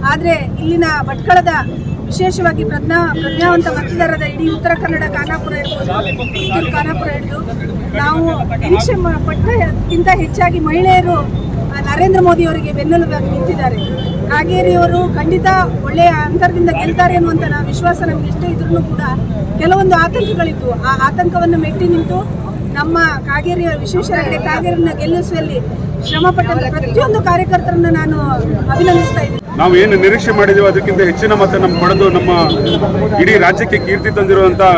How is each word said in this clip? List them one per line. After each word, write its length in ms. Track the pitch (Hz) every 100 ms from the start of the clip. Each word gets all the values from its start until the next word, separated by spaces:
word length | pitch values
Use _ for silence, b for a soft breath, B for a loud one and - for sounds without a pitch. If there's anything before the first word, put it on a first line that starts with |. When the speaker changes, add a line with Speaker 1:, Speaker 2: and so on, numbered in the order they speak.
| 269
Speaker 1:
ಆದ್ರೆ 260 | 311 339
ಇಲ್ಲಿನ 520 | 320 - - 320 339 330 302
ಭಟ್ಕಳದ 460 | 285 269 - 359 349 311 269 339 - - -
ವಿಶೇಷವಾಗಿ 580 | - 370 370 349 330
ಪ್ರಜ್ಞಾ-, 580 | - 294 320 330 339 311
ಪ್ರಜ್ಞಾವಂತ 460 | 330 320 349 349 330
ಮತದಾರರ 540 | - - 330 330 311
ಇಡೀ 280 | 311 - 320
ಉತ್ತರ 220 | 320 339
ಕನ್ನಡ, 300 | 330 330 320 311
ಖಾನಾಪುರ 400 | 294 302 320 311
ಇರ್ಬೋದು, 500 | 294 277 - - 196 196 170 240
ಕಿತ್ತೂರು 380 | - - 370 330
ಖಾನಾಪುರ 400 | 302 294 320 330
ಹಿಡಿದು 540 | 285 285 294 - 339 - - - 208
ನಾವು 460 | 294 320 330 320 - 233
ನಿರೀಕ್ಷೆ 360 | - 381 480 494
ಮಾ-, 320 | 349 330 -
ಪಟ್ಟಕ್ಕಿಂತ 800 | 622 - 480 339 - - 349 349
ಹೆಚ್ಚಾಗಿ 520 | 370 370 - 359 349
ಮಹಿಳೆಯರು, 600 | 311 320 370 370 359 339
ಆ, 600 | - - - - - -
ನರೇಂದ್ರ 400 | - 294 370 381
ಮೋದಿ 240 | 359 339 339
ಅವರಿಗೆ 260 | 320 302
ಬೆನ್ನೆಲುಬಾಗಿ 540 | - 302 339 339 302 -
ನಿಂತಿದ್ದಾರೆ. 500 | - 175 175 269 - - - - - -
ಕಾಗೇರಿಯವರು 840 | 196 - 185 180 175 175 175 180 175
ಖಂಡಿತ 300 | 196 370 - 262 202 -
ಒಳ್ಳೆಯ 240 | 285 320 339
ಅಂತರದಿಂದ 600 | 311 302 330 359 349 339
ಗೆಲ್ತಾರೆ 460 | 339 359 330 359 349
ಅನ್ನುವಂತ 260 | 339 320
ನಾ-, 240 | 302 294 302
ವಿಶ್ವಾಸ 360 | - 349 349
ನಮ್ಗೆ 260 | 339 320 -
ಎಷ್ಟೇ 200 | - -
ಇದ್ರೂ 360 | 330 165 170
ಕೂಡ 180 | - - - - - - - -
ಕೆಲವೊಂದು 360 | 311 381 381 349
ಆತಂಕಗಳಿತ್ತು. 760 | 339 508 427 427 330 - 254
ಆ 360 | 240 254 269 294
ಆತಂಕವನ್ನು 500 | 294 349 349 339 339
ಮೆಟ್ಟಿ 280 | 320 320 349
ನಿಂತು 600 | 339 330 359 392 - - - -
ನಮ್ಮ 260 | 277 302 339
ಕಾಗೇರಿಯ 680 | 320 285 - 285 320 349 339 302
ವಿಶ್ವೇಶ್ವರ 380 | - 370 359 349
ಹೆಗಡೆ 200 | 294 311
ಕಾಗೇರಿನ 520 | 294 311 339 339 330 294
ಗೆಲ್ಲಿಸುವಲ್ಲಿ 640 | 311 339 349 339 311 - - - - - -
ಶ್ರಮ 180 | 320 330
ಪಟ್ಟಂತ 320 | 359 339 339 247
ಪ್ರತಿಯೊಂದು 500 | 311 269 440 523 427
ಕಾರ್ಯಕರ್ತರನ್ನ 640 | 370 349 370 370 370 339 339
ನಾನು 300 | 330 311 311 294 - - - -
ಅಭಿನಂದಿಸ್ತಾ 520 | - 349 349 339 -
ಇದ್ದೀನಿ. 360 | - - - 135
Speaker 2:
ನಾವು 180 | 170 180
ಏನು 200 | 208 196
ನಿರೀಕ್ಷೆ 360 | 190 226 185
ಮಾಡಿದೀವೋ 360 | 208 202 196 277
ಅದಕ್ಕಿಂತ 340 | 392 415 381
ಹೆಚ್ಚಿನ 320 | 370 - 427
ಮತ 200 | 415 392 392
ನಮ್ಗೆ 260 | 370 170
ಪಡೆದು 280 | 175 196 196
ನಮ್ಮ 200 | 175 175 175 160 208 202 - 202 - 208 208
ಇಡೀ 160 | 349 214
ರಾಜ್ಯಕ್ಕೆ 400 | 175 185 - 208
ಕೀರ್ತಿ 340 | 180 196 214
ತಂದಿರುವಂತ 500 | 208 190 196 190 185 190